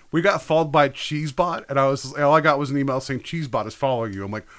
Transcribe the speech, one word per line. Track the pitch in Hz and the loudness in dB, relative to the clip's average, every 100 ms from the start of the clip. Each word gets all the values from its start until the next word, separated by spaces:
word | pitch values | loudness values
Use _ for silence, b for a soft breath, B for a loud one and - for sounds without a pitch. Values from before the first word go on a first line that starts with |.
| b | b
We | 160 | 0
got | 185 165 | 2 0
followed | - 160 156 | 0 0 2
by | 151 143 | 4 2
Cheesebot, | - - 151 156 127 175 165 - | 0 -6 -6 -4 -2 -2 -4 -4
and | 139 | 0
I | 135 | 2
was, | 139 131 135 | 0 -4 0
all | 143 156 | 4 6
I | |
got | 156 143 | 6 2
was | 143 | 0
an | 143 | 0
email | 139 131 | 0 -2
saying, | 131 127 | -4 -6
"Cheesebot | - 165 143 113 107 | -6 -8 -4 -4 -6
is | |
following | - 139 123 113 | -4 -2 0 -2
you." | 98 | -6
I'm | 98 | -6
like, | 107 - | -8 -10